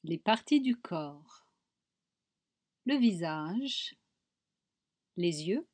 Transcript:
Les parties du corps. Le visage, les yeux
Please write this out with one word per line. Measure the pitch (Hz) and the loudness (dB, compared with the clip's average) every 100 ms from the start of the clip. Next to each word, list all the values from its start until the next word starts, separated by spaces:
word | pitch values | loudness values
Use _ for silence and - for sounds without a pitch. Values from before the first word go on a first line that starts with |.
| 160 | -4
Les | 165 | -2
parties | - 226 - 294 | 2 0 4 2
du | 262 240 | 4 -2
corps. | - 170 147 147 156 - _ _ _ _ _ _ _ _ _ _ _ _ _ _ 247 | -4 -6 -6 -12 -20 -20 _ _ _ _ _ _ _ _ _ _ _ _ _ _ 0
Le | 285 | 4
visage, | 240 180 165 156 156 214 269 - - - _ _ _ _ _ _ _ _ _ _ _ - | 4 4 -4 -4 -4 -4 -4 -6 -8 -14 _ _ _ _ _ _ _ _ _ _ _ -2
les | 175 151 | -2 -2
yeux | 156 233 349 | -2 -4 -4